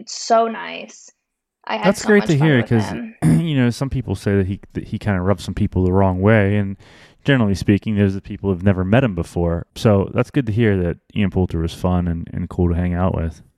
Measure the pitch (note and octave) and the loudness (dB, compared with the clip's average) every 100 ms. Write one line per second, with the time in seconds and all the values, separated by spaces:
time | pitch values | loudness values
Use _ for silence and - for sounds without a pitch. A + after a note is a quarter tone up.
0 | A3+ - - A3+ A3+ G3 E3 E3+ A3 - | -16 -10 0 2 2 -4 -12 -14 -16 -20
1 | - _ _ _ _ _ - G#3+ G3 - | -20 _ _ _ _ _ -8 -2 0 0
2 | A3 G#3 - C#3+ D#3 B2+ - A#2 G2 F2 | 4 4 4 2 4 4 2 0 0 -6
3 | A#3+ - D#3+ D#3+ E3 C3+ A#2+ - C#3 C3 | -12 -2 2 2 2 0 0 0 -4 -4
4 | G2+ G2 G#2 G2+ F#2 G2+ - - - G#2+ | -4 -4 0 0 0 -4 -10 -12 -8 -4
5 | G#2+ F#2 F#2 F#2 - - G#2 F#2 F#2 F#2+ | -2 0 0 -2 -4 -4 -2 0 2 4
6 | F#2+ F#2 G2+ A2 G2 G#2 G2 F#2+ - - | 2 4 4 4 4 0 -2 -8 -16 -20
7 | - _ - C3 G#2 F#2+ - G2 A2 G2+ | -20 _ 0 2 2 0 2 2 0 0
8 | G2 F#2+ - G2 G2 F2 G2 F#2 F#2 A#2+ | 0 0 -8 -6 -4 0 0 0 2 2
9 | B2+ E2+ D#2+ F2+ E2+ E2+ - - A2+ G2 | 2 -2 -6 -2 -2 -2 -8 -2 2 2
10 | - A#2+ - D3 A2 G#2+ A2 F#2+ F2 - | 2 -2 -2 -2 -2 0 2 2 -2 -4
11 | _ G2+ F#2+ F#2+ F2+ E2 E2 - F2+ F2+ | _ -4 -2 0 -2 -2 -4 -4 -2 0
12 | F2 E2+ - - F2 - F2 E2 F2+ F2 | -2 -4 -8 -8 -6 -2 0 0 -2 -2
13 | F#2 F2 E2 - _ | -2 -2 -4 -8 _